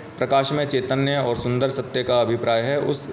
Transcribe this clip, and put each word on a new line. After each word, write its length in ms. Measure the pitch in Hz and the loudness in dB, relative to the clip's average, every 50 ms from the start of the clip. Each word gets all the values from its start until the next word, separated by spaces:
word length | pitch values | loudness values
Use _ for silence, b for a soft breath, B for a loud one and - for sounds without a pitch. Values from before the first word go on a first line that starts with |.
| - - - - | -14 -12 -6 -4
प्रकाश 340 | 127 123 135 135 135 139 | -2 2 2 2 2 2
में 160 | 151 147 147 135 | 0 0 0 0
चैतन्य 500 | 131 131 127 - 135 135 139 139 139 143 | 0 0 0 0 0 0 2 0 0 0
और 180 | 131 123 120 | 0 0 0
सुंदर 340 | 110 - 123 123 123 131 135 | -2 0 0 0 0 0 0
सत्य 340 | 127 - 120 - - 127 123 | 0 -2 -4 -4 -4 -4 0
का 180 | 123 123 120 | 2 2 2
अभिप्राय 400 | 117 110 113 117 117 117 117 117 | 2 2 0 0 0 2 2 2
है, 180 | 117 127 143 147 | 2 0 0 0
उस 280 | - - 147 135 - - | 0 0 -2 -2 -2 -4